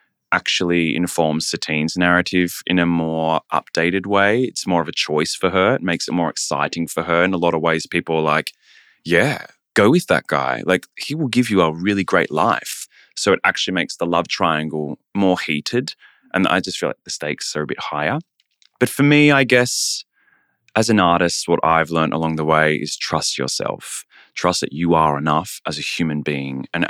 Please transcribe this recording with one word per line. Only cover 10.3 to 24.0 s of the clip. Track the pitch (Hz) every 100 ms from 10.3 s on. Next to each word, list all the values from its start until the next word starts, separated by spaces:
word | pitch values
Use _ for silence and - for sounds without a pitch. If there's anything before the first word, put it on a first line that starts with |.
| 76 65 62 85
Like, | 92 - -
he | - 156
will | 135
give | 123 120
you | 95
a | 82
really | 82 98 98
great | 90 90 -
life." | 76 107 73 - - - _ - -
So | 104
it | 92 95
actually | - -
makes | 92 85 -
the | 87
love | 85 85
triangle | - 87 78 78 78 73 71 _ 101
more | 95 90
heated. | - 76 - 120 147 - - _ _
And | - 95
I | 92
just | 92 -
feel | 76
like | - -
the |
stakes | - 76 73 - 78
are |
a | 71
bit | 71
higher. | - 76 78 143 - _ _ _ _ -
But | 123
for | -
me, | 143 147 147
I | 139 127
guess, | 123 123 - - - - _ _ _ _ _ _ 110
as | 110
an | 107
artist, | 87 85 87 - -
what | 82
I've | 80 82 80
learned | 82 78
along | 78 80 78
the | 78
way | 78 78 78
is | 73 -
trust | - 80 - -
yourself. | 67 - - - - -